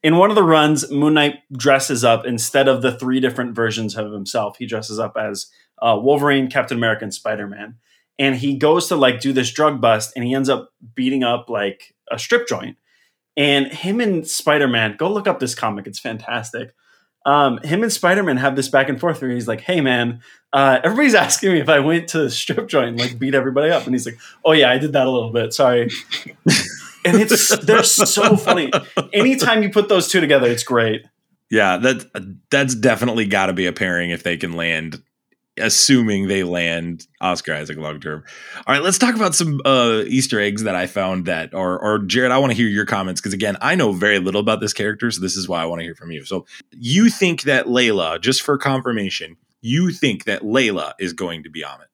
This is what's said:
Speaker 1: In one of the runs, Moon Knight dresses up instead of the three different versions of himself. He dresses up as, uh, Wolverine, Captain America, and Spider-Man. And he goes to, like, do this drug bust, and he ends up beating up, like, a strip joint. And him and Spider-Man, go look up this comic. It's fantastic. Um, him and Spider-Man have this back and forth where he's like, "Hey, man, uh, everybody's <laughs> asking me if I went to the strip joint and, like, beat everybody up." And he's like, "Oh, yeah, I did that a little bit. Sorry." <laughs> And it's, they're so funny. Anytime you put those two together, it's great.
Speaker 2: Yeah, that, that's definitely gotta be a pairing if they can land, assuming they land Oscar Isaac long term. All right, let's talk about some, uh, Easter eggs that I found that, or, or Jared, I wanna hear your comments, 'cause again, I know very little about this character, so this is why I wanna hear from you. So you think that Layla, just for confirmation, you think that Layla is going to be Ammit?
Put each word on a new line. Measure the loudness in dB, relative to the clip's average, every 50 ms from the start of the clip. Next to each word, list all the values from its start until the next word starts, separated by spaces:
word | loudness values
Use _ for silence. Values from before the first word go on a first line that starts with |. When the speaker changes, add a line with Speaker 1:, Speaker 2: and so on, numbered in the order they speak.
Speaker 1:
In | 2 4 4
one | 6 4 4
of | 6
the | 4
runs, | 4 6 6 6 6 4 2 0 -2 -4
Moon | -2 0 2 4 4
Knight | 4 2 2 -2 -6 _ _
dresses | -12 -2 2 4 4 4 2 -2 -2 2 4
up | 4 2 2 0
instead | -6 -6 -4 -6 0 2 2 4
of | 4 2 2
the | 0 -2 -2 -2
three | -4 -2 0 0
different | 0 0 -2 -4 -8 -6 -4
versions | -2 -2 -2 -2 -4 -6 -6 -6
of | -6 -8 -8
himself. | -8 -10 -10 -4 -4 -4 -4 -4 -6 -10
He | -10
dresses | -8 -6 -8 -8 -8 -6 -6
up | -6 -6 -6
as, | -6 -6 -6 -8 -10 -12 -16 _ _ _ _ _ -4
uh, | 0 0 0 2
Wolverine, | 2 2 2 4 4 2 2 2 0 0
Captain | -2 -4 -2 -2 -4
America, | -2 0 0 -2 -2 -4
and | -12 -12
Spider-Man. | -8 _ -6 -6 -6 -8 -12 -12 -16 -18 -18 -20 _ _ _ _ _ _ _ _ -2
And | -2 -2 0
he | 0 -2 -4 -2 2
goes | 2 2 4 2 2 -2
to, | 0
like, | 2 2 2 2 0
do | -4 -2
this | 0 0 -2 -2
drug | 0 0 0 0 0 2
bust, | 2 2 2 2 0 -6 -8
and | -6
he | -4 -2 -2
ends | -2 0 0
up | -2 -2 -4 _ _ _ -20 -16 _
beating | -4 -2 -2 0 0
up, | 0 0 -2 -2 -4 -6
like, | -6 -4 -4 -4 -6 _ -20 _ _ _ _ -10
a | -10 -10
strip | -2 0 0 0 0
joint. | -2 -6 -6 -8 -12 -16 _ _ _ _ _ _ _ _ _ _ _ _
And | 0 2 4 4 2 2 0
him | -6 -8 -4 -4 -2 0
and | 0 0 0 -2 -4 -6
Spider-Man, | -8 -4 0 2 2 2 2 2 2 0 0 -2 -2 -4
go | -4 -2
look | -2 -2 -2
up | -2 -2 -2
this | -4 -6 -6
comic. | -4 -4 -4 -4 -6 -10
It's | -14 -16 -12
fantastic. | -10 -10 -10 -10 -10 -8 -8 -8 -8 -10 -12 -12 -12 -14 _ _ _ _ _ _ _ _ _ _ _
Um, | 4 4 6 4 4 2 -2 -2
him | -2 -2 0
and | 0 -2
Spider-Man | -2 0 2 2 2 2 2 0 0
have | 2 0 0 0
this | 0 -2 2
back | 2 2 4 2
and | -2 -2
forth | -2 -2 -2 -2
where | -4 -4
he's | -4 -4 -4 -4
like, | -6 -6
"Hey, | -4 -2 0 0
man, | 2 2 2 2 0 -2 -4 -8 -14 -20 -20 _ _ _
uh, | 2 4 6 6 4 4 4
everybody's | 2 2 4 4 6 6
<laughs> | 4 4
asking | 2 0 0 2 2
me | 2 2
if | 4 4
I | 4 4
went | 4 4 0 0 -2 -2
to | -2 -2
the | -2 -2
strip | -2 -6 -4 -4 -4 -4 -4 0
joint | 0 0 0 0
and, | -2 -4
like, | -4 -6 -4 -4
beat | -4 0 0
everybody | 2 0 2 0 2 2 2
up." | 2 0 0
And | -2 -4
he's | -2 -4
like, | -6 -12 -12 -20 -20 -20 _ _
"Oh, | 4
yeah, | 6 6 6 6
I | 4
did | 2 0 0
that | 2 2 2
a | 2
little | 2 0 -2 -2
bit. | -2 -2 -2 -2 0
Sorry." | 2 4 4 4 4 0 0 -4 -10 -10 _ -10 -10 -10 -14 -20 _ _
<laughs> | 2 2 2 0 -6 -12 -16 -18 -20 -20 -2 _
And | 4 4 4
it's, | 6 4 4 2 4 2 0 0
they're | 4 4 4 4
so | 6 4 2 2 2 2 2 2 4 4 4
funny. | 4 4 2 0 0 0 -2 -2 -4 -4 -4 -6 -6 -6 -2
Anytime | 0 2 2 2 2 2 2 2 2 2
you | 0 2
put | 2 0 2 4
those | 2 2 2 2
two | 0 0
together, | 2 4 4 4 4
it's | 2 0 0
great. | -4 0 0 0 2 0 -2 -4 -8 _ _ _ _ _ _ _ _ _
Speaker 2:
Yeah, | 2 2 4 4 2
that, | 2 2 0 0 0 -6 _ _ -12 -12 -12 -18 -20 _ _
that's | 0 0 0 0 -2
definitely | 0 2 0 2 2 -2 -2 0 -2 -2
gotta | 0 0 0 0 0
be | 0 -2 -2
a | -4 -2
pairing | -2 -4 -2 -2 -2 -2 -4
if | -6 -6
they | -4 -6 -4 -4
can | -6 -8 -6
land, | -4 -4 -2 -2 -4 -6 -8 -12 -14 _ _ _ _ _ _ _ _ _ _ _ -4
assuming | -2 0 2 2 4 4 4 4 4 2 0 -2 -2 -2
they | -2 -2 -2
land | -2 -2 -2 -2 -2 -2 -4 -6 -8 -10 -12 -14 _ _ _
Oscar | -4 -4 -4 -4 -4 -8
Isaac | -8 -8 -8 -10 -10
long | -10 -10 -10 -10 -10
term. | -10 -10 -10 -10 -14 -18 -20 -20 -20 -18 -18 -10 -2
All | 0 0
right, | 2
let's | 2 0 2
talk | 2 2 0 2
about | 0 0 0 0
some, | 0 0 0 -2 -2 2
uh, | 2 2 4 4 2 2 0 -2
Easter | 0 0 -2 0 0 0 0
eggs | 0 0 -2 -2
that | -4 -4 -2
I | -4 -4
found | -4 -4 -4 -2 -2 -2 -4 -2
that, | -4 -4 -4 -6 -8
or, | -6 -4 -4 -4 -4 -2
or | -2 -2 -2 -2
Jared, | -2 -2 0 0 2 4
I | 4 4
wanna | 2 2 2
hear | 2 0 0
your | 0 -2 -2
comments, | -2 -2 -4 -4 -4 -6 -6
'cause | -6 -6 -4
again, | -4 -2 -4 -4 -2
I | -2 0 0
know | 2 2 0
very | 0 0 2 2 2 2
little | 0 -2 -2 -2
about | 0 0 -2 -2
this | -2 -6
character, | -4 -4 -4 -4 -4 -4 -4 -4
so | -4 -4
this | -6 -6 -6
is | -6 -6
why | -6 -4 -4
I | -4
wanna | -4 -6 -8
hear | -8 -12 -14
from | _ -16 -14
you. | -14 -14 -10
So | -8 -8 -8 -10 _ -20 -20 -20 _
you | -20 -12 -6 -2 2 4 4 2
think | 2 2 0 0 0 -2
that | -2 0 0 0 0
Layla, | 0 2 2 2 2 2 0 -2 -2 -4 -2
just | -2 -2 -2 0
for | 0 -2 -4
confirmation, | -2 -2 -2 -2 -2 -2 -4 -4 -4 -4 -6 -6 -8 -12 -14 -18 _ _ _ _ _
you | -6 -2 0 0 0 0
think | 0 0 0 0 0 -2 -4
that | -6 -6 -4
Layla | -4 -2 0 2 2 2 0 -2 -6 -8 -8 -8
is | -8 -8
going | -6 -6 -8 -8 -8 -10
to | -14 -16
be | -14 -12
Ammit? | -12 -12 -14 -18 -20 _